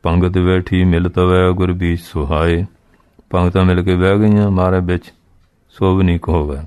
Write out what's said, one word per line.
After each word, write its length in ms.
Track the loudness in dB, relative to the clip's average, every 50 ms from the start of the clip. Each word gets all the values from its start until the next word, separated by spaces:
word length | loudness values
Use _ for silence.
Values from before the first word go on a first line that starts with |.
"ਪੰਗਤ 360 | -2 0 0 0 0 0 0 0
ਬੈਠੀ 460 | 0 2 0 0 -2 -2 0 0 2
ਮਿਲ 240 | 2 2 0 0 -2
ਤਵੈ 420 | -2 0 0 2 2 2 2 2
ਗੁਰ 220 | 0 0 -2 -2
ਬੀਚ 280 | -2 -2 -2 -4 -4 -4
ਸੁਹਾਏ।" 640 | -8 -8 -8 -6 -4 -4 -2 -2 0 0 0 -2 -4 -6 _ _ _ _ _ _ _ _ _ _ _ _
ਪੰਗਤਾਂ 340 | -2 0 0 0 2 2 2
ਮਿਲ 180 | 2 2 2
ਕੇ 120 | 0 0 0
ਬਹਿ 220 | 0 2 2 2 2
ਗਈਆਂ, 320 | 2 2 2 2 2 0
ਮਹਾਰਾਜ 340 | 0 0 0 0 0 -2 -2
ਵਿੱਚ 280 | -2 -4 -4 -6 -12 _ _ _ _ _ _ _ _ _ _ _ _ _
ਸੋਭ 240 | -2 0 0 2 2
ਨਹੀਂ 180 | 2 0 0 -2
ਕਹੋਗਾ। 460 | -2 -2 -2 -2 -2 -4 -6 -10 -12